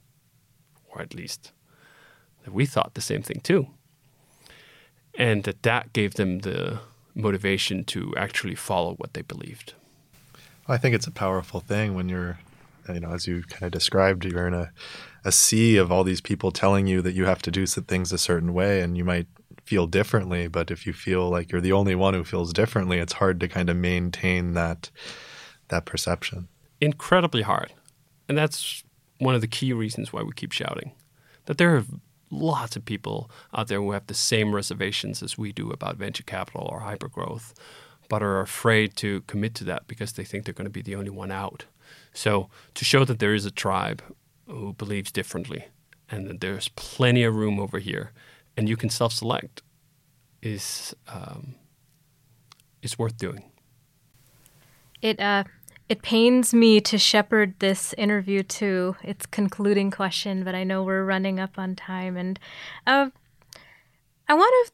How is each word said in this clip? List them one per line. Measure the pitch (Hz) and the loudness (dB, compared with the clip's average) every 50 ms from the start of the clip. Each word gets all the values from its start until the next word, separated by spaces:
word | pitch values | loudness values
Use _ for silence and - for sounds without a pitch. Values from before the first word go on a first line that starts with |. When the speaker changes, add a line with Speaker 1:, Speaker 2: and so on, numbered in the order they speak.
| _ _ _ _ _ _ _ _ _ _ _ _ _ _ _ _ _ _ | _ _ _ _ _ _ _ _ _ _ _ _ _ _ _ _ _ _
Speaker 1:
or | - - | -14 -12
at | 82 82 - | -12 -12 -12
least | - 85 - - - - - _ _ _ _ _ _ _ _ _ _ - - _ _ _ _ _ _ - | -12 -12 -12 -12 -14 -14 -20 _ _ _ _ _ _ _ _ _ _ -20 -20 _ _ _ _ _ _ -16
that | 104 - | -8 -2
we | 101 139 | -2 -2
thought | 135 - - - - - | 0 2 0 0 0 -2
the | - | -8
same | - - 107 104 | -6 -4 -4 -6
thing | 113 - - - - | -6 -6 -8 -6 0
too. | - 180 185 131 - - _ _ _ _ _ _ _ _ _ _ _ _ _ _ - - - - - - - _ _ _ _ _ _ - 349 | 2 2 2 2 0 -6 _ _ _ _ _ _ _ _ _ _ _ _ _ _ -20 -20 -20 -20 -20 -20 -20 _ _ _ _ _ _ -4 0
And | - 117 107 104 101 | 2 2 2 2 0
that, | 101 95 - - | -4 -4 -2 0
that | 117 113 120 - - - | 2 2 0 -2 -2 -2
gave | 110 104 98 - | 0 0 0 0
them | - 101 95 90 92 | 0 0 0 0 -2
the | 98 95 - 90 90 92 104 110 - - _ _ _ _ - | -4 -4 -4 -4 -4 -4 -6 -8 -10 -16 _ _ _ _ -8
motivation | - 107 104 98 95 104 98 98 92 - - 101 92 - | -4 -2 0 0 0 0 0 0 0 0 -2 -4 -4 -6
to | - - 95 90 92 - - | -6 -6 -6 -6 -4 -4 -4
actually | 98 104 - - - 95 90 | -4 -4 -4 -4 -4 -4 -6
follow | - - - 101 90 85 85 90 | -8 -4 -2 -2 0 0 -2 -4
what | - - - - | -8 -10 -10 -10
they | - | -12
believed. | - - - - - - 117 113 - - - _ _ _ _ _ _ _ _ - _ _ - - - - _ _ _ - | -12 -12 -12 -14 -14 -14 -16 -18 -18 -20 -20 _ _ _ _ _ _ _ _ -20 _ _ -20 -20 -20 -20 _ _ _ -2
Speaker 2:
I | 131 120 | -2 0
think | - 131 117 | 2 2 2
it's | 110 117 - | 2 0 -2
a | |
powerful | - - 104 95 95 92 85 - - 92 | -6 -2 0 0 0 0 -2 -4 -8 -8
thing | - - 101 104 107 104 95 | -6 -4 -2 -2 -2 -2 -2
when | 92 90 90 | -4 -4 -4
you're, | 92 90 90 87 87 87 - - - - - - _ _ - - | -4 -4 -4 -6 -8 -10 -14 -20 -20 -20 -20 -20 _ _ -12 -10
you | 87 87 | -8 -8
know, | 85 82 | -6 -6
as | 85 87 - 92 | -6 -6 -4 -4
you | 87 87 85 | -4 -6 -6
kinda | - - - 92 87 | -10 -10 -8 -8 -6
described, | 87 85 - - - 95 95 95 95 90 87 | -4 -2 -2 2 4 4 6 6 4 2 0
you're | 90 87 87 87 90 | -4 -2 -2 -2 0
in | 90 | 0
a, | 87 85 85 - - - - - - - - - - - | -2 -4 -6 -8 -14 -18 -16 -16 -16 -18 -20 -14 -6 -2
a | 95 | 2
sea | 92 - - - 113 110 117 113 110 98 | 4 4 4 6 6 6 6 8 8 6
of | 92 87 | 6 6
all | 90 95 95 | 4 4 4
these | 92 92 - | 2 0 -2
people | - - 104 - - 95 | -2 -4 -4 0 0 0
telling | 90 - - 98 98 98 98 95 | 0 2 4 4 4 6 4 4
you | 92 92 | 2 2
that | 87 92 92 | 2 0 0
you | 92 92 | 0 2
have | 95 92 - - | 2 2 0 0
to | - | -4
do | 85 98 95 | -2 0 0
some | 92 - - 90 | 0 -2 -4 -4
things | - 90 92 90 85 | -2 -2 -2 -2 -2
a | 92 85 | -2 -2
certain | - - 90 85 82 87 87 | 0 2 2 2 2 0 0
way, | 90 95 101 101 95 | 2 2 2 2 2
and | 90 87 87 87 | 2 0 0 0
you | 87 | 0
might | 90 90 87 85 - _ _ _ _ - - - | 0 0 0 -2 -4 _ _ _ _ -20 -16 -6
feel | - 104 98 87 85 | 0 2 2 2 4
differently, | 85 95 104 - - 110 95 92 90 87 87 85 | 4 2 2 4 2 0 0 0 -2 -2 -2 -2
but | 82 87 82 - | -2 -2 -2 -2
if | 87 - - | -4 -8 -8
you | - 80 | -8 -10
feel | - - 92 92 92 90 87 | -6 -2 0 0 2 2 2
like | 87 87 85 - | 0 0 -2 -2
you're | 95 90 | -2 0
the | 87 92 | 2 4
only | 95 98 101 98 92 | 4 4 4 4 2
one | 90 95 98 95 | 4 4 2 2
who | 90 82 | 2 -2
feels | - - 90 87 82 82 | -2 -2 -2 -2 -2 0
differently, | 98 107 113 - 107 92 92 90 87 | 2 2 2 2 0 0 2 0 0
it's | 85 82 - | 0 -2 -2
hard | - 101 95 92 85 | 2 2 2 2 2
to | 90 87 | 0 -2
kinda | - 92 87 87 87 | -2 0 0 2 2
maintain | 87 90 90 90 90 90 87 87 - - 92 92 90 87 87 87 | 2 2 2 2 0 0 -2 -4 -2 0 2 2 2 0 0 0
that, | 85 85 82 85 - - - _ - - - - - - - - - - - - _ _ - | 0 0 0 -2 -6 -10 -16 _ -18 -16 -16 -16 -16 -18 -20 -20 -20 -20 -20 -20 _ _ -4
that | 85 85 - | -2 -2 -2
perception. | - - - - 90 87 - - - - 92 87 - _ _ _ _ _ - | -2 -4 -4 -2 -2 -2 -2 -4 -8 -8 -10 -12 -14 _ _ _ _ _ 0
Speaker 1:
Incredibly | 147 147 147 - - - 180 185 170 165 - 117 | 0 0 0 0 0 4 4 4 4 4 2 0
hard. | 104 110 92 - - - - _ _ _ _ _ _ _ _ _ _ - | 2 2 0 0 0 -4 -8 _ _ _ _ _ _ _ _ _ _ -2
And | 143 151 | 0 2
that's | 156 151 151 - - - - - - _ _ _ _ _ _ - | 2 0 0 -4 -8 -8 -8 -10 -14 _ _ _ _ _ _ -2
one | 131 131 127 | 2 2 2
of | 120 | 2
the | 110 113 | 2 0
key | 113 - 135 131 123 | -4 -2 -2 -2 0
reasons | 113 110 110 110 110 107 113 - | 0 -2 -4 -4 -6 -8 -8 -6
why | - | -8
we | - - - | -8 -8 -8
keep | - - - | -10 -10 -8
shouting, | - - - - - - - - - _ _ _ _ _ _ _ _ _ - | -6 -6 -6 -6 -6 -8 -8 -12 -14 _ _ _ _ _ _ _ _ _ -8
that | - 151 139 | -4 2 4
there | 175 175 165 | 6 6 6
are | 131 101 123 131 - - _ _ _ _ - | 4 2 0 -6 -14 -16 _ _ _ _ -12
lots | 156 143 151 160 151 - 120 117 - | -8 -4 -2 -2 -2 -2 -4 -6 -8
of | 113 113 | -10 -8
people | - 107 98 - - 104 - - - - - - _ - | -8 -8 -8 -6 -6 -8 -8 -8 -10 -16 -20 -18 _ -6
out | - 110 110 | -6 -4 -2
there | 101 101 | -2 -2
who | 101 101 | -2 -2
have | 101 101 - | -4 -6 -6
the | - 98 | -6 -6
same | - - - 120 110 107 104 104 | -4 -2 0 2 2 2 2 0
reservations | 101 101 - 107 107 101 98 107 - - 104 104 - - | -2 -2 -4 -6 -4 -4 -4 -4 -4 -6 -6 -8 -8 -8
as | 98 - - | -10 -8 -8
we | 110 101 | -8 -8
do | 101 104 104 110 | -8 -8 -8 -8
about | 104 - 101 98 95 | -8 -8 -8 -8 -8
venture | - 98 104 107 - - | -8 -8 -8 -10 -10 -10
capital | - 98 95 98 - - - - - | -8 -8 -8 -8 -8 -8 -10 -8 -8
or | - 95 | -8 -8
hypergrowth, | 110 104 104 - - - - - 87 - - 117 - - - - - - - - - - _ _ _ - | -8 -8 -10 -10 -10 -10 -8 -8 -8 -8 -8 -12 -14 -18 -20 -20 -20 -20 -20 -20 -20 -20 _ _ _ -4
but | 110 107 | -2 0
are | 104 101 98 95 | 0 0 0 0
afraid | 95 - - - - 117 110 107 107 104 - - | -2 -2 -4 0 4 4 6 6 4 2 0 -4
to | - 104 101 92 | -4 -2 -2 -4
commit | - - - 101 107 113 113 | -4 -6 -4 -2 -2 -2 -4
to | - - | -6 -6
that | 92 87 - - - | -6 -6 -6 -8 -10
because | 123 - 107 101 - | -12 -10 -8 -8 -8
they | - 95 | -10 -10
think | - - 98 104 | -8 -8 -10 -8
they're | - - | -8 -10
gonna | - 98 101 | -10 -10 -10
be | 107 98 - | -10 -10 -10
the | 98 98 | -8 -8
only | 101 101 101 | -8 -8 -8
one | 98 98 101 95 | -10 -10 -10 -8
out. | 95 95 98 95 - - - - _ _ _ - - - - _ - | -8 -6 -8 -8 -10 -12 -18 -20 _ _ _ -20 -20 -20 -20 _ -10
So | - - 107 104 98 95 - - - - _ - | -4 0 2 2 2 2 -2 -8 -20 -20 _ -8
to | - - | -4 0
show | - - 135 135 | 4 6 6 6
that | 127 120 110 | 6 2 2
there | 110 101 107 | 4 4 4
is | 104 98 | 4 2
a | 101 | 0
tribe | - - - 101 95 95 95 104 107 - - - - _ _ _ _ _ _ - | -4 -2 0 0 2 0 0 -2 -4 -8 -10 -18 -20 _ _ _ _ _ _ -16
who | 170 120 107 101 98 | -12 -10 -10 -10 -10
believes | - 110 101 104 101 95 - | -8 -6 -6 -4 -4 -4 -4
differently | - 101 92 - - 87 - 135 76 - - - _ _ _ _ _ _ _ - | -4 -4 -4 -4 -6 -8 -8 -8 -10 -12 -14 -16 _ _ _ _ _ _ _ -12
and | - 104 95 98 | -10 -10 -8 -8
that | 90 - | -10 -8
there's | 90 95 98 - - - | -6 -6 -6 -6 -8 -10
plenty | - - - - - - 131 123 120 123 120 | -10 -12 -16 -10 -2 2 4 6 6 6 4
of | 113 110 | 4 2
room | 107 107 107 104 101 | 2 0 0 0 0
over | 101 98 - 98 | -2 -4 -6 -6
here | 98 95 - 98 98 - - - - - - _ _ _ - - | -6 -4 -6 -6 -6 -10 -14 -20 -20 -20 -20 _ _ _ -4 -2
and | 110 107 | 0 0
you | 113 113 | 0 0
can | - 113 | -2 -2
self-select | - - 120 113 - - 117 113 120 - - - - - - _ _ _ _ _ _ _ _ _ _ _ _ _ _ _ | -2 0 0 0 -2 -2 -4 -4 -4 -4 -4 -8 -16 -20 -20 _ _ _ _ _ _ _ _ _ _ _ _ _ _ _
is, | - 113 107 95 - - - - - - - - _ - | -10 -8 -8 -8 -8 -8 -8 -10 -10 -12 -16 -18 _ -16
um, | 110 92 - - - - - 131 127 - _ _ _ _ _ _ _ _ _ _ _ _ _ _ _ _ _ _ _ _ _ _ _ _ | -14 -14 -12 -12 -14 -14 -14 -16 -16 -18 _ _ _ _ _ _ _ _ _ _ _ _ _ _ _ _ _ _ _ _ _ _ _ _
is | - 117 - - | -10 -8 -4 -2
worth | 117 113 113 - | -2 -2 -2 -4
doing. | 98 92 - 101 - - _ _ _ _ _ _ _ _ _ _ _ _ _ _ _ _ _ _ _ - _ _ _ _ _ _ _ _ _ - | -6 -6 -6 -8 -14 -20 _ _ _ _ _ _ _ _ _ _ _ _ _ _ _ _ _ _ _ -20 _ _ _ _ _ _ _ _ _ -4
Speaker 3:
It, | - 220 214 - | -2 -2 0 0
uh, | 202 202 202 196 196 - - - _ _ - - _ - | 2 2 2 2 2 -2 -6 -20 _ _ -20 -10 _ -4
it | 220 - | -4 -2
pains | - - 226 220 233 240 247 254 240 - - | -2 2 4 6 6 8 6 6 4 6 6
me | 233 233 226 214 214 | 8 10 10 10 10
to | 208 - - 202 | 8 6 2 4
shepherd | - - - 214 208 - 226 214 208 190 190 - | 4 4 4 4 4 4 4 4 4 4 0 0
this | 202 196 196 - - - - - | 2 2 2 0 -2 -6 -4 0
interview | 214 208 208 202 185 196 196 196 190 | 0 2 2 2 0 0 0 0 0
to | - - - 220 202 190 185 180 185 180 - - | -2 -4 -2 0 0 2 2 0 0 -2 -6 -8
its | - 196 - - | -10 -10 -10 -10
concluding | - - - 208 190 - - 202 202 208 196 196 196 | -8 -2 0 0 0 0 0 2 2 4 4 2 0
question, | 196 - 196 185 170 - - 208 190 190 185 | 0 -2 -2 -2 -2 -2 -4 -2 -2 -2 -2
but | 185 185 | -2 -2
I | 185 185 | -2 -2
know | 185 190 190 190 | -2 0 0 0
we're | 190 190 190 190 | 0 0 0 0
running | 190 190 190 190 196 190 185 | 0 0 0 0 0 -2 -2
up | 190 185 - - | -4 -6 -6 -6
on | 185 185 185 | -6 -6 -6
time. | - - - 185 185 185 185 180 180 | -6 -8 -8 -8 -6 -6 -6 -6 -4
And, | 180 185 190 - - - - - - - - - - 240 | -4 -6 -6 -6 -10 -16 -18 -16 -16 -16 -14 -6 0 2
uh, | 262 277 277 262 - _ _ _ _ _ _ _ - - - - - _ _ _ _ _ _ _ _ _ _ - | 4 4 4 2 -2 _ _ _ _ _ _ _ -20 -20 -20 -20 -20 _ _ _ _ _ _ _ _ _ _ 4
I | 294 | 6
want | 320 381 480 508 508 480 | 8 8 8 8 6 4
to | - | 4